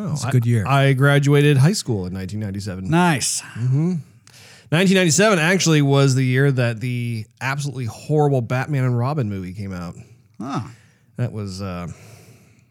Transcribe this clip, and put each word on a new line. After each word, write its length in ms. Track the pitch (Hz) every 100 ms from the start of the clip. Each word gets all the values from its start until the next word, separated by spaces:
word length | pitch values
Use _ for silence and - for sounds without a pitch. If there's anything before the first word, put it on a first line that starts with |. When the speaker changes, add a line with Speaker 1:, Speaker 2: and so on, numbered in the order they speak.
| 208
Speaker 1:
wow. 60 |
Speaker 2:
It's 120 | 143
a 40 | 127
Speaker 1:
I, 20 |
Speaker 2:
good 160 | 127 117
year. 200 | 117 127
Speaker 1:
I 260 | 139 139
graduated 640 | 131 143 143 139 143 147 139
high 140 | 147
school 300 | 214 - 107 90
in 60 |
nineteen 280 | 95 92 107
ninety-seven. 480 | 104 98 98 92 95
Speaker 2:
Nice. 500 | 165 180 135 - -
Speaker 1:
Mm-hmm. 520 | - - 127 135 165 175 - _ - - - - -
Nineteen 240 | 156 190 190
ninety-seven 420 | 180 151 214 185
actually 420 | 160 190 160 151
was 340 | 139 139 139
the 100 | 127
year 260 | 127 127 143
that 280 | 131 120 110
the 440 | 123 123 120 113 107 -
absolutely 460 | 127 139 143 131 117
horrible 540 | - - 151 147 135
Batman 420 | 110 127 131 143
and 140 | 127 120
Robin 300 | 123 156 107
movie 240 | 98 92
came 180 | 92 98
out. 220 | 90 85 - - - _ -
Speaker 2:
Huh. 280 | 117 254 127 - _ _ _ -
Speaker 1:
That 160 | 120
was, 280 | 107 101 92
uh, 280 | 98 87 85 - - - - - _ _ _